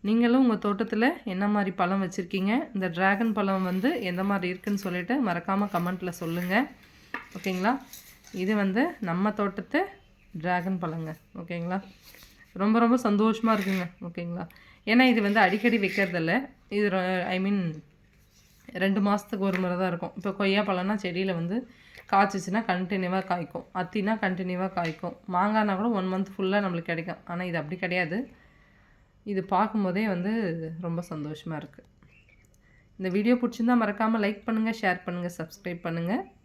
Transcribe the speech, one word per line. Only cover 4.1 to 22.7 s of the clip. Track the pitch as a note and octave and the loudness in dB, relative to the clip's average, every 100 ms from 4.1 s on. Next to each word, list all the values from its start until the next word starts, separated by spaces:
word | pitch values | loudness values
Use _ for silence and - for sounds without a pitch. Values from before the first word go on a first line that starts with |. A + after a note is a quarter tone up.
எந்த | F3+ G3 | -2 0
மாதிரி | G3 F3+ | 0 -2
இருக்குன்னு | F#3 - G3+ | -4 -4 -4
சொல்லிட்டு | F#3+ F3+ F3 C4+ A3 | -2 -4 -2 0 0
மறக்காம | F3 E3+ G3 G3+ | -2 -2 0 0
கமெண்ட்ல | G3+ F3 F3+ F3+ E3+ | 0 -2 -2 -6 -6
சொல்லுங்க. | E3 E3+ F3+ G3+ D4 - - - - - - F#3+ | -4 -4 0 0 0 -8 -20 -20 -14 -14 -12 -8
ஓகேங்களா? | G3 F#3 G3 C4+ - - - - - F#3 | -4 0 0 0 -6 -20 -20 -20 -12 -4
இது | F#3 G#3+ | 0 2
வந்து | G3 G3 D#4+ - F#3+ | 2 2 0 -2 -4
நம்ம | E3+ G#3 G#3 | 0 0 0
தோட்டத்து | G3+ G3 - D#4 G4 - _ _ _ E3+ | -4 -4 -2 -2 -2 -8 _ _ _ -6
டிராகன் | F3 F3+ F3+ F#3 | -2 0 0 -2
பழங்க. | E3+ D#3+ D#3+ D#3+ _ - | -4 -6 -8 -12 _ -16
ஓகேங்களா? | E3 F3 E3+ F#3+ - - - - - - - F#3 | -10 -6 -4 -4 -6 -20 -20 -20 -20 -20 -16 0
ரொம்ப | G3+ A3+ | 2 4
ரொம்ப | A#3 B3 A#3 | 6 4 4
சந்தோஷமா | G3+ A3 A3 A3+ G#3+ | 4 4 4 2 2
இருக்குங்க. | F#3+ F#3+ F3 - F3 | 2 -2 -4 -8 -12
ஓகேங்களா? | E3+ F3 F3 F3 - - - - | -10 -8 -8 -10 -14 -20 -10 2
ஏன்னா | A#3 B3+ | 6 6
இது | A3+ G3+ | 6 4
வந்து | G#3+ F#3 | 4 4
அடிக்கடி | G3+ A#3+ A3+ G3 | 4 2 2 0
வைக்கிறதில்ல. | G3 F#3+ F3 D#3+ G#3+ C4+ - _ G3+ | 0 0 0 0 0 -2 -16 _ 0
இது | G#3 | 2
ரொ-, | F#3+ F#3 F#3 F3+ | 2 0 0 0
I | F#3 F#3+ | -2 0
mean | G3+ E3+ D#3 - _ _ _ _ _ _ _ - F#3 | 0 -2 -6 -16 _ _ _ _ _ _ _ -14 -2
ரெண்டு | G3 G3 G3+ | 2 2 2
மாசத்துக்கு | G#3 - G#3 G3 | 0 -2 -2 0
ஒரு | F#3 | 0
முறை | F3+ F3+ | 0 0
தான் | F#3 | -2
இருக்கும். | F3 E3 - | -2 -6 -6
இப்போ | G3 G3 | -6 0
கொய்யா | G3 G3 G#3 | 2 2 2
பழம்னா | F#3 F#3+ G#3 | 0 0 -2
செடியில | G3 E3+ F#3+ E3+ | -2 -2 -2 -2
வந்து | E3+ A3 B3+ - - - - | -2 -4 -6 -20 -20 -20 0
காய்ச்சிச்சுன்னா | G3 G3+ G3 F3 G#3 A3 | 2 4 0 -2 -2 0